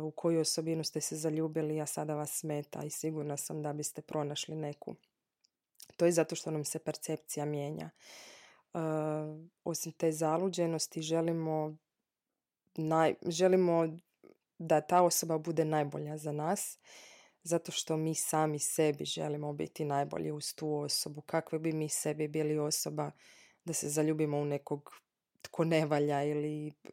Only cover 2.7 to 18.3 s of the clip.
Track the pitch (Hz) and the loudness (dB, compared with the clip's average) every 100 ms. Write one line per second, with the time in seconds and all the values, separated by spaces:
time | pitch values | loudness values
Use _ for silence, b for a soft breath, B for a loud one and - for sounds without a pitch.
2.7 | 151 151 - 160 156 147 143 - 156 147 | -8 -8 -4 -4 -2 -4 -4 -6 -4 -4
3.7 | 147 147 - - 156 147 147 - 156 147 | -4 -6 -8 -6 -2 -2 -4 -6 -6 -6
4.7 | 147 - - _ _ _ _ _ _ _ | -8 -12 -14 _ _ _ _ _ _ _
5.7 | - - - 170 170 160 165 160 156 143 | -20 -10 2 4 4 0 -2 -4 -4 -4
6.7 | 160 - - - 156 - 151 147 147 143 | -6 -6 -8 -6 -8 -6 -6 -4 -4 -4
7.7 | 156 165 - B B B B B B _ | -8 -10 -16 B B B B B B _
8.7 | 170 160 156 156 151 156 156 170 _ 170 | -4 -2 0 0 -2 -4 -10 -16 _ -6
9.7 | 156 165 - 165 156 160 165 190 175 165 | -4 -4 0 2 4 2 2 2 2 0
10.7 | 160 - 165 156 165 165 165 160 156 156 | 0 -2 -4 0 2 2 0 0 0 -2
11.7 | 156 _ _ _ _ _ _ _ _ _ | -6 _ _ _ _ _ _ _ _ _
12.7 | - 156 160 160 - - 160 185 185 175 | -4 2 6 4 2 -2 4 6 6 6
13.7 | 165 165 165 - _ - _ _ - 165 | 4 2 -2 -16 _ -20 _ _ -4 4
14.7 | 151 - 180 175 - 170 160 165 160 156 | 4 6 6 8 4 0 0 0 2 4
15.7 | 151 143 147 151 156 151 147 160 202 - | 4 0 -2 -4 -6 -4 -2 0 0 -2
16.7 | - B B B B B B 165 170 170 | -10 B B B B B B 0 0 0
17.7 | - - 156 160 156 - | -6 -2 0 0 0 2